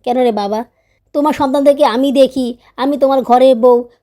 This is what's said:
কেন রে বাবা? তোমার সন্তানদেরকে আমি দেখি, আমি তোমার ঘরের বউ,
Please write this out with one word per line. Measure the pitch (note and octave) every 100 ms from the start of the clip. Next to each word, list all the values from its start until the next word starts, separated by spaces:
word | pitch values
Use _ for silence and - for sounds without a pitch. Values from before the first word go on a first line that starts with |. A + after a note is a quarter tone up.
কেন | - B3
রে | B3
বাবা? | G#3 G3+ G#3+ A#3+ _ _ _ _
তোমার | D4 D4
সন্তানদেরকে | - C#4 C#4+ C#4 C#4 C#4+
আমি | A3 C#4
দেখি, | C4+ C4 C4 B3 A#3+ _ -
আমি | C4+ C#4+
তোমার | C4+ C4+
ঘরের | A#3+ B3 C4 B3
বউ, | B3 A#3+ A#3+ _